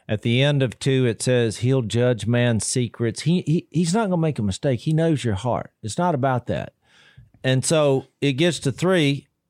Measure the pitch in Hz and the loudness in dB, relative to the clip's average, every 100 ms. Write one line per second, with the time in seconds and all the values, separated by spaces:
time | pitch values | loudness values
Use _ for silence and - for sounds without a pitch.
0 | - 107 120 120 143 143 131 - 139 131 | -6 -4 0 2 2 2 0 -2 0 2
1 | 127 104 131 123 113 - 120 131 110 117 | 2 0 0 2 2 0 0 0 0 0
2 | 123 117 101 120 120 120 - 127 120 - | 2 0 0 0 2 0 -2 -2 -4 -2
3 | 117 - 151 175 139 170 - 156 175 208 | -4 -2 -2 0 0 -2 -2 -2 0 0
4 | 208 180 160 131 104 92 143 123 156 160 | 0 0 0 -2 -4 -2 -2 -2 0 0
5 | 165 143 120 95 123 101 - _ 110 - | 2 0 -2 -2 -2 -4 -6 _ -10 -2
6 | 175 147 135 123 - 76 50 - _ _ | -2 0 0 -2 -2 -6 -8 -16 _ _
7 | _ - - _ 131 131 - 160 147 135 | _ -20 -20 _ -2 0 2 2 4 2
8 | 135 _ 139 131 170 147 139 110 175 185 | -2 _ -2 0 0 0 -4 -2 2 2
9 | 143 139 - _ _ | 2 0 -6 _ _